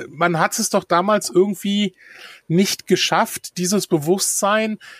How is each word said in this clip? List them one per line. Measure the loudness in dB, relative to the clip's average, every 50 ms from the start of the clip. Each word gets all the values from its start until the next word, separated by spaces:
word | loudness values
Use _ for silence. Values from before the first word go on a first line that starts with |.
| -14 -14
man | -4 0 0 2 2 2
hat | 0 0 0 -2
es | -2 0
doch | 0 -2 0
damals | 2 0 2 2 2 0 0 0 2
irgendwie | 2 2 2 2 0 -4 -4 -2 0 0 0 -2 -4 _ -18 -20 -20 -20 -20 -20 -20 -16 _
nicht | 0 2 2 2 2 0 -4 0
geschafft, | 0 0 2 2 2 2 0 0 0 -4 -10 -14 -12 -8 -6
dieses | -2 0 0 -2 0 0
Bewusstsein | -2 0 0 0 0 0 0 -2 -2 -2 0 0 0 0 0 -2 -4 -8 -12 -18 -20